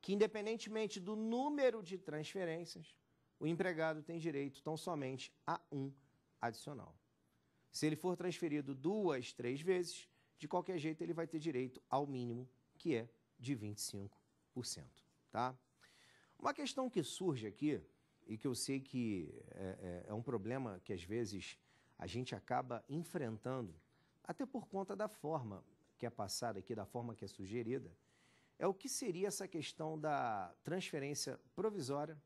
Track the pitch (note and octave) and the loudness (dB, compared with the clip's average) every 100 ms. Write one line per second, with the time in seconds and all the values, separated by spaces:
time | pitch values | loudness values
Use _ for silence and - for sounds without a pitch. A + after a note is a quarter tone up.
0 | - G3+ G#3+ G#3+ G#3 A3+ - A3 G#3+ G#3 | 2 6 6 4 0 -2 -2 0 0 -2
1 | F3+ G#3+ A3 A#3+ C#4+ D4 C4 A3+ E3+ F#3 | -4 -2 2 2 2 6 6 6 -4 -8
2 | F#3 D3+ D3+ G3 F3 D#3+ E3+ - D#3+ - | -4 -4 -4 -2 -2 -2 -4 -12 -16 -20
3 | _ _ _ _ D#3 E3 F#3 D#3+ D#3+ D#3 | _ _ _ _ 2 4 2 4 2 2
4 | D3 E3+ D#3+ C#3 C#3 C3 - D#3 F#3 D#3+ | -2 -2 0 0 -2 -2 -2 -2 0 0
5 | C3+ C3 - - - E3 - C#3+ C3+ C#3 | 0 -4 -8 -8 -2 -2 0 -2 -2 -4
6 | - _ _ _ A#2 A2 - C#3+ F2+ E2 | -20 _ _ _ -2 -2 -8 -10 -12 -18
7 | _ _ _ _ _ _ _ - D3+ D3+ | _ _ _ _ _ _ _ 2 4 4
8 | F3+ F3 F3+ E3 E3+ D3 C#3 C3+ D3 G#3+ | 2 2 0 0 2 2 0 0 2 4
9 | F#3+ C3+ A#2 - A#2+ C#3 D#3+ F3+ F3 - | 4 4 0 -4 -2 0 4 4 4 -4
10 | - _ _ _ D3+ F3+ F3+ F3+ D3+ D#3 | -12 _ _ _ 0 0 2 0 0 -2
11 | E3+ E3 E3 E3 D#3 B2+ B2+ B2 _ C3+ | -2 0 0 0 2 2 0 -4 _ 2
12 | C#3+ C3+ A#2+ A#2 B2+ _ _ - E3+ B2 | 2 0 -2 -2 -6 _ _ -6 2 2
13 | A#2 - _ _ B2 C3+ G#2 G#2 - G2+ | 0 -12 _ _ -2 -2 -2 -4 -4 -4
14 | G2 - _ _ _ - A#2+ - C2+ - | -8 -12 _ _ _ -6 -4 -4 -8 -18
15 | _ _ _ - B2+ B2+ _ _ - - | _ _ _ 0 0 0 _ _ -20 -20
16 | - - - _ - C#4+ C#4 - B3+ G#3+ | -20 -20 -20 _ 0 0 -2 0 2 2
17 | D#3 - F#3 C3 G#2+ G2 D3+ B2 - _ | 0 0 0 2 -2 0 2 2 -2 _
18 | _ _ - A2 C#3+ A#2+ - C#3 C3+ B2+ | _ _ -8 -2 0 0 0 0 0 0
19 | A#2 G2 D2+ - - - F#2+ F#2 F#2 F2 | 2 2 -2 -8 -12 -6 -4 -4 -4 -6
20 | F2 G#2+ A#2 A#2 G2 C3 B2 F#2 - F#2+ | -4 -4 0 0 0 -2 -2 -6 -4 -6
21 | F2 A2 A2+ G2 - - _ - _ _ | -2 -2 0 -4 -8 -12 _ -20 _ _
22 | F2 A2+ B2+ G#2 - B2 C3 A#2 - C#3+ | -6 -4 -2 -6 0 0 2 -4 -4 -6
23 | E3 F3+ B2+ G#2+ B2 C3 A2 D#2+ _ _ | -2 -2 -2 -2 -4 -2 -4 -8 _ _
24 | _ _ - B2 C4+ A#3+ - F#3+ G3 G3 | _ _ -10 -6 -4 -4 -4 -4 -2 -2
25 | G#3+ - D3 D#3 A#2 F#2+ - - _ _ | -4 -2 0 0 -2 -8 -12 -20 _ _
26 | A#2+ - G2+ - A#2+ G2+ F2+ A2 G2 B2 | -4 -2 -2 0 0 -2 -2 -4 -2 -2
27 | A#2 - F#2+ - F#2+ A2+ A2+ C3 - - | -4 -4 -8 -6 -4 -2 0 0 -2 -16
28 | _ _ - - _ _ E3+ F#3+ C4+ - | _ _ -20 -20 _ _ 2 2 -2 -2
29 | B3 E3+ G3 - F#3+ E3+ C#3 - D#3 D#3+ | 0 2 2 0 -4 -4 -4 -4 -2 0
30 | D3+ C#3+ B2 G#2+ F2+ - - F3+ F#3 D#3 | 2 4 4 2 -2 -6 -2 -2 0 -2
31 | C#3 C#3+ - C3 - - G#3 G#3 B2+ C#3+ | 0 0 -2 -4 -8 2 2 2 0 2
32 | D3+ D3+ | 0 -4